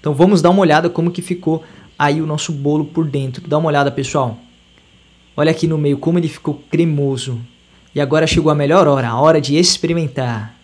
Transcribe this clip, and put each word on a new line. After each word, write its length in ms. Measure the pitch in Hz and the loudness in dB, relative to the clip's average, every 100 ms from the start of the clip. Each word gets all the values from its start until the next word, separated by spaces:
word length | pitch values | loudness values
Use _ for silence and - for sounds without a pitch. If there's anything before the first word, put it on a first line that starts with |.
Então 140 | - | -4
vamos 260 | 139 180 202 | 2 4 6
dar 100 | 160 | 4
uma 100 | 190 | 4
olhada 280 | 185 151 170 | 4 4 2
como 220 | 175 165 | -2 -2
que 100 | 175 | -4
ficou 440 | 175 175 - 160 - - - _ | -8 -6 -4 -4 -6 -20 -20 _
aí 240 | 143 147 | 0 0
o 40 | 156 | -2
nosso 260 | 151 - | -6 -6
bolo 320 | 151 139 151 | -4 -2 -2
por 200 | 151 - | -2 -4
dentro. 440 | 160 139 135 127 - | -4 -4 -6 -8 -2
Dá 100 | 147 | -2
uma 80 | 160 | 0
olhada, 240 | 147 139 | 0 0
pessoal. 480 | 135 135 151 123 110 - _ _ _ _ _ _ _ _ - | -2 -4 -2 -2 -6 -16 _ _ _ _ _ _ _ _ -2
Olha 140 | 151 | 0
aqui 160 | 156 170 | 0 -2
no 100 | 156 | 0
meio 220 | 147 139 | 0 0
como 220 | 160 175 | 0 0
ele 80 | 165 | -2
ficou 340 | - - 147 - | -6 -8 -8 -6
cremoso. 720 | 160 170 147 139 131 131 120 120 _ _ _ _ | -2 0 0 -2 -2 -6 -10 -10 _ _ _ _
E 80 | - | -4
agora 240 | 143 151 | 0 0
chegou 280 | 160 170 156 | 2 2 2
a 20 | |
melhor 320 | 147 143 175 170 | 0 2 4 4
hora, 220 | 139 120 | 2 0
a 120 | 117 | 2
hora 200 | 151 160 | 4 4
de 160 | 131 147 | 2 2
experimentar. 960 | 175 - 170 170 156 135 127 110 107 - | 2 0 -2 -2 -2 -4 -4 -4 -8 -16